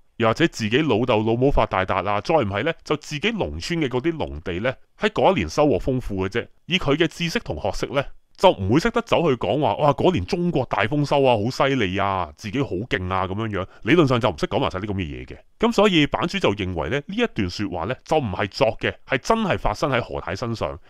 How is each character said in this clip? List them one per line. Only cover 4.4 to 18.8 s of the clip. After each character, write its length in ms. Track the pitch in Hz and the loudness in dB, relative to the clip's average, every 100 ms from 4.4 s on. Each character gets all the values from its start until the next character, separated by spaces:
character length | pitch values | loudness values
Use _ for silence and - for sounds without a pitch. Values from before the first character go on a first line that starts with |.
地 180 | 95 87 | -6 -4
呢， 120 | 123 - - - | -4 -6 -12 -4
喺 100 | - | -2
嗰 220 | 127 156 | 4 4
一 40 | 170 | 4
年 140 | 78 | 0
收 160 | - 147 | 2 2
穫 120 | 104 | 2
豐 200 | 143 131 | 0 -2
富 260 | - 95 95 | -2 -4 -2
嘅 20 | |
啫。 180 | 117 - _ - | -4 -8 _ -4
以 100 | 180 | -2
佢 180 | - 151 | 2 2
嘅 100 | 165 | 0
知 200 | - 165 | -2 -4
識 100 | 233 | -4
同 200 | - 78 | -6 -6
學 80 | - | -4
識 120 | - - | -2 -4
呢， 140 | 135 - - _ - | -4 -4 -8 _ 2
就 120 | 185 | 4
唔 220 | - 95 | 4 2
會 60 | 143 | 2
識 100 | 233 | 2
得 100 | 233 | 0
走 200 | - 123 160 | 2 2 2
去 60 | 120 | 2
講 240 | 92 139 | 0 0
話， 160 | 131 - | 0 2
哇！ 160 | 147 | 2
嗰 220 | - 175 | 4 4
年 120 | 143 90 | 2 0
中 240 | 175 175 | -2 0
國 160 | 151 117 | 0 0
大 160 | 101 107 | 0 0
豐 200 | 147 139 | 0 2
收 160 | 143 | 4
啊， 120 | 131 110 | 4 4
好 140 | 113 | 2
犀 260 | - 139 135 | 0 0 2
利 220 | 92 95 | 0 0
啊， 340 | 98 95 80 - | 0 -2 -4 -8
自 120 | 104 | -6
己 120 | 131 | -4
好 80 | 117 | -4
勁 420 | 92 117 101 92 | -4 -4 -4 -2
啊， 160 | 92 92 | -2 -2
噉 60 | |
樣 160 | 101 110 | -4 -4
樣。 160 | 92 92 - | -6 -8 -6
理 120 | 101 | 2
論 140 | 175 139 | 4 4
上 120 | 123 | 4
就 100 | 120 | 0
唔 80 | 76 | -2
識 100 | 180 | -2
講 120 | 104 | 0
埋 120 | 110 | -2
晒 80 | 92 | -4
啲 60 | 104 | -4
噉 80 | |
嘅 80 | 95 | -4
嘢 240 | 80 64 65 | -6 -8 -12
嘅。 120 | - - - | -16 -18 -4
噉 140 | 233 | 0
所 160 | 214 214 | 4 4
以 180 | 165 139 | 4 2
版 180 | 98 143 | 0 -4
主 140 | 196 | 0
就 140 | 151 | 0
認 200 | 101 92 | 0 -2
為 160 | 82 71 | -2 -2
呢， 120 | 139 - | -4 -4
呢 100 | 208 | -4
一 100 | 233 | -2
段 220 | - 90 | -2 -4
說 180 | - 101 | -2 -6
話 160 | 85 | -4
呢， 120 | 92 127 - | -6 -6 -2
就 100 | 156 | -2
唔 140 | 113 | 0
係 160 | 87 101 | -4 -4
作 200 | - 117 | 0 -2
嘅， 140 | - | -2